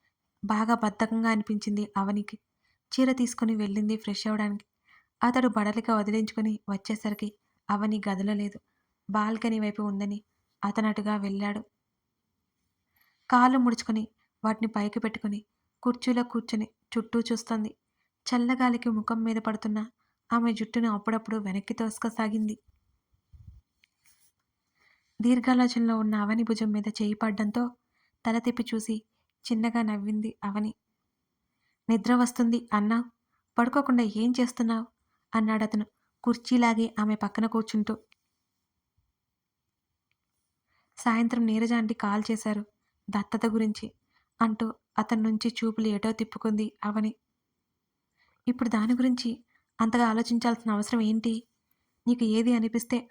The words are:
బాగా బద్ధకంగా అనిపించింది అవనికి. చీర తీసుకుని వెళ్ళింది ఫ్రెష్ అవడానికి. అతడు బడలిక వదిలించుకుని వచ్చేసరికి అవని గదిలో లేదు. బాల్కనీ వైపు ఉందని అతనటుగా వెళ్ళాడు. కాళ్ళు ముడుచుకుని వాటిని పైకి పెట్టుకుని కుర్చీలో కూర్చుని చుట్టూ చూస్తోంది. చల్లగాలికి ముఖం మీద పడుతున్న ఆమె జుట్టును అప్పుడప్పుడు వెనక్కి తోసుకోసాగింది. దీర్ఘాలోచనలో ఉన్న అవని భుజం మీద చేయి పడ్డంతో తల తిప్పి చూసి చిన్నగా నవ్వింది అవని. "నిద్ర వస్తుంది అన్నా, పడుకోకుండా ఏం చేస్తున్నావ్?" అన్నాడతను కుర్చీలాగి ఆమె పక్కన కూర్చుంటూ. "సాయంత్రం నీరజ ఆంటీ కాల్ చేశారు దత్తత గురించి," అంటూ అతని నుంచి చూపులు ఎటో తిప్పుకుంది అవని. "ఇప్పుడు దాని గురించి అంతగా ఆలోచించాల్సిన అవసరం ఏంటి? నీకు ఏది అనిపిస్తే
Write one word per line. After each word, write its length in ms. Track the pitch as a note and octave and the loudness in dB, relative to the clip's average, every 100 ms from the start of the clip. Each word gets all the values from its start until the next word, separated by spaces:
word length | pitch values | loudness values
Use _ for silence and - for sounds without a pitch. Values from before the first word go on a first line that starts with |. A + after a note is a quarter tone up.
| _ _ _ _ | _ _ _ _
బాగా 320 | G3+ G#3+ A3 | 0 0 2
బద్ధకంగా 540 | A#3 G#3+ - A3 A3+ A3+ | 2 0 0 0 0 2
అనిపించింది 540 | G#3+ G#3+ G#3 G#3+ G#3 G#3 G3 | 0 0 -4 -2 -4 -2 -2
అవనికి. 400 | G3 G#3 G3+ - _ _ _ _ - | -2 -2 -4 -12 _ _ _ _ -4
చీర 180 | - C4 | 2 2
తీసుకుని 420 | B3+ A#3+ - A3+ | 2 0 0 0
వెళ్ళింది 400 | A3 G#3 G#3 G#3+ A3 | 0 0 0 0 -2
ఫ్రెష్ 260 | G#3 G3 G#3+ | -4 -4 -2
అవడానికి. 380 | G#3+ G#3 G3+ - _ _ - _ - | -2 -2 -4 -10 _ _ -20 _ 0
అతడు 260 | A#3+ B3+ B3 | 2 4 2
బడలిక 420 | G#3+ G#3 A3 A3+ | 2 0 0 0
వదిలించుకుని 600 | G#3+ G3+ A3 G#3+ A3+ G#3+ G#3+ - | 2 2 0 0 -2 -2 -2 -4
వచ్చేసరికి 600 | G3 - G#3+ G#3+ G#3 G#3 - _ _ - | -6 -4 -4 -4 -4 -8 -10 _ _ -4
అవని 280 | G3+ G#3+ G#3+ | -2 0 -2
గదిలో 340 | G3+ F#3+ G3+ | -2 -2 -2
లేదు. 260 | G3+ G3+ - _ _ _ _ - | -2 -4 -10 _ _ _ _ -4
బాల్కనీ 500 | G#3 G#3+ A3+ A#3 A3 | -2 0 -2 -2 0
వైపు 220 | G#3 G#3 | -2 -4
ఉందని 380 | G#3 G3 G3+ G#3 - _ _ - | -4 -4 -4 -6 -12 _ _ -6
అతనటుగా 520 | G3+ A3+ G#3+ G#3 G#3 G#3 | -4 0 0 0 -2 -2
వెళ్ళాడు. 440 | G3+ G3 G3+ G#3 - _ _ _ _ _ _ _ _ _ _ _ _ _ _ _ - | -4 -4 -4 -6 -10 _ _ _ _ _ _ _ _ _ _ _ _ _ _ _ 2
కాళ్ళు 280 | B3 B3+ C4 | 6 6 6
ముడుచుకుని 460 | A#3+ A#3 - A3 A3 _ _ _ | 2 0 -2 -4 -4 _ _ _
వాటిని 240 | G#3+ G#3+ A3 | -4 -2 -2
పైకి 320 | G#3+ G#3 A3 | -2 -2 -2
పెట్టుకుని 400 | A3 - G#3 G#3 - _ _ _ | -6 -4 -6 -6 -10 _ _ _
కుర్చీలో 400 | B3 B3 B3+ B3 | -4 -2 0 0
కూర్చుని 440 | B3 A#3 - G#3+ A3 _ - | 0 -4 -4 -4 -4 _ -8
చుట్టూ 300 | A3+ A3+ A#3 | -6 -2 -2
చూస్తోంది. 520 | A3+ A3+ - A3 G#3+ - _ _ _ _ | 0 -4 -4 -4 -4 -8 _ _ _ _
చల్లగాలికి 640 | - B3 A#3+ B3+ B3+ A#3+ A#3+ | -2 0 2 2 2 2 0
ముఖం 300 | G#3+ A3 A3+ | -2 -2 -2
మీద 160 | A3+ A3 | -2 -2
పడుతున్న 380 | A3 G#3+ A3 G#3+ A3+ _ _ _ - | -2 -4 -4 -4 -6 _ _ _ -2
ఆమె 200 | A#3 A#3 | 0 2
జుట్టును 360 | A3 G#3+ A#3+ A3+ | 0 -2 0 0
అప్పుడప్పుడు 460 | G#3 A3 A3 G#3+ G#3+ | 0 -2 -2 -2 -6
వెనక్కి 360 | G3+ G3 - | -4 -6 -6
తోసుకోసాగింది. 800 | A3+ A3 - A3+ A3+ A3 G#3+ G#3+ A3 _ _ _ _ _ _ _ - - - _ _ _ _ _ _ _ _ _ _ _ _ _ _ _ - | -4 -6 -4 -6 -2 -2 -2 -4 -6 _ _ _ _ _ _ _ -20 -20 -20 _ _ _ _ _ _ _ _ _ _ _ _ _ _ _ 0
దీర్ఘాలోచనలో 760 | A#3 B3 B3 B3 B3 A#3 A#3 A3 | 2 4 4 4 4 2 2 2
ఉన్న 180 | G#3+ | 2
అవని 280 | G#3+ G#3 A3+ | 2 2 0
భుజం 260 | A#3 A3 G#3+ | 0 0 0
మీద 160 | G#3 G#3 | 0 -2
చేయి 280 | - G#3 | -2 -2
పడ్డంతో 480 | G#3+ A3 G#3+ G#3 A#3+ A#3+ - _ _ _ _ | 0 -2 0 -2 -2 -4 -6 _ _ _ _
తల 120 | A#3 A#3 | -2 0
తిప్పి 260 | A#3+ A#3+ | 0 -2
చూసి 320 | A3+ A3 A3 A3 - _ _ _ | -2 -4 -4 -6 -8 _ _ _
చిన్నగా 360 | - A3 A#3 A#3 | -4 0 0 0
నవ్వింది 500 | G#3+ G#3 G#3 G#3+ G#3+ - | 0 -2 -2 -2 -4 -6
అవని. 280 | G3+ G3+ A3 - _ _ _ _ _ _ _ _ _ _ - | -6 -4 -4 -6 _ _ _ _ _ _ _ _ _ _ 0
"నిద్ర 240 | A3+ - | 2 4
వస్తుంది 460 | B3 A#3+ - A#3 A#3 A#3+ | 4 4 2 2 2 0
అన్నా, 240 | G#3 G#3+ A#3 A#3+ _ _ _ _ - | 0 2 0 -2 _ _ _ _ 0
పడుకోకుండా 460 | B3 C#4+ C4+ A#3+ G#3+ | 2 2 4 4 2
ఏం 160 | G#3+ A#3+ | 0 0
చేస్తున్నావ్?" 540 | B3 A#3+ - A3+ A3+ A#3 _ _ _ _ | 2 0 0 0 -2 -4 _ _ _ _
అన్నాడతను 520 | A3+ G#3+ A3 A3 G#3+ - _ _ _ | 0 0 0 0 -2 -4 _ _ _
కుర్చీలాగి 640 | A#3+ A#3 - B3 A#3 A3 A3+ - | -2 0 2 4 4 4 0 0
ఆమె 160 | G#3+ | 0
పక్కన 300 | G#3+ G3+ - | 0 -2 -2
కూర్చుంటూ. 480 | A3+ A3+ A3 G#3+ G#3 A3 _ _ _ _ _ _ _ _ _ _ _ _ _ _ _ _ _ _ _ _ _ _ _ _ _ _ _ _ _ - | 0 0 0 -2 -2 -6 _ _ _ _ _ _ _ _ _ _ _ _ _ _ _ _ _ _ _ _ _ _ _ _ _ _ _ _ _ -4
"సాయంత్రం 460 | A#3+ A3 A#3 A#3+ | 0 2 0 0
నీరజ 280 | A3+ A3 A#3 | 2 2 2
ఆంటీ 220 | A#3 A3 | 0 0
కాల్ 280 | A3+ G#3 G#3 | -2 -2 -2
చేశారు 400 | G#3+ A3 G#3+ G#3 G#3+ _ _ _ - | -2 -2 -2 -4 -8 _ _ _ -6
దత్తత 380 | G3+ - G#3+ | -4 -2 -2
గురించి," 420 | A3+ A3 A3 - - _ _ _ _ - | 0 0 0 -4 -10 _ _ _ _ -2
అంటూ 260 | A3+ G#3+ A3+ - _ - | 0 0 -4 -8 _ -4
అతని 240 | G#3+ A3 | 0 0
నుంచి 280 | A3 G#3+ A#3 | 0 0 -2
చూపులు 380 | - A3+ A3 A3 | -2 -2 0 0
ఎటో 240 | G3+ A3 | 0 -2
తిప్పుకుంది 560 | A3 A3 - A3 G#3+ G#3+ - | -4 -6 -4 -2 0 -2 -4
అవని. 280 | G#3 G#3+ G#3+ - _ _ _ _ _ _ _ _ _ _ _ _ B3 | -4 -2 -2 -4 _ _ _ _ _ _ _ _ _ _ _ _ -4
"ఇప్పుడు 220 | B3 A#3 | -2 0
దాని 240 | A3 A3+ | 2 2
గురించి 360 | B3 B3+ B3 A3+ A#3 _ _ _ - | 2 2 2 -2 -6 _ _ _ -2
అంతగా 260 | A3 A#3+ A#3 | 2 4 4
ఆలోచించాల్సిన 600 | A3 A#3 A#3 A#3+ A#3 A3+ | 2 0 0 0 0 0
అవసరం 300 | G#3 G#3+ A#3 | -2 0 0
ఏంటి? 320 | G#3+ A3 A#3 A3+ - _ _ _ _ _ A#3+ | 2 0 0 -4 -8 _ _ _ _ _ 0
నీకు 180 | A#3+ A3 | 2 2
ఏది 220 | A3 A#3 | 2 4
అనిపిస్తే 440 | A#3 A3+ A#3 - A#3+ A#3+ | 2 2 -2 -2 -4 -2